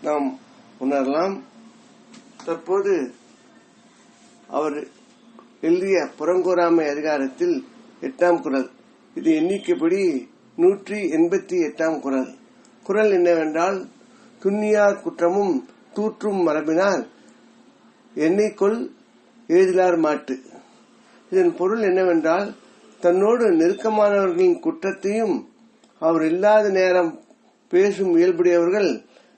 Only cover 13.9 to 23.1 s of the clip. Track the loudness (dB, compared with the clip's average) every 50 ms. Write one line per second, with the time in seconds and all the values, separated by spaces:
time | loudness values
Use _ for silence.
13.9 | -18 _ -20 -20 _ _ -20 -20 -16 -6 -4 -2 -2 0 0 0 2 4 4 2
14.9 | 2 0 -4 -10 -4 -2 0 0 2 0 0 0 -2 -4 -6 -8 -16 _ _ _
15.9 | -6 -6 -4 -4 -6 -6 -6 -4 -2 0 0 0 0 -2 -2 -2 0 0 2 2
16.9 | 0 -2 -4 -8 -14 _ _ -20 -20 _ _ _ _ _ _ _ _ _ _ _
17.9 | _ _ _ _ -6 -2 -2 0 2 2 0 -2 -2 -2 -2 -2 0 -2 -6 -10
18.9 | -14 _ _ _ _ _ _ _ _ _ _ 0 2 2 4 4 2 2 2 2
19.9 | 2 2 0 0 -2 -4 -6 -8 -10 -10 -10 -16 -20 -20 -20 _ _ _ _ _
20.9 | _ _ _ _ -20 -20 _ _ 0 2 2 2 0 0 -2 -2 0 0 0 0
21.9 | 2 2 2 2 2 2 2 2 0 0 -2 -4 -10 -14 -20 -20 _ _ -20 -20
22.9 | -10 -2 0 2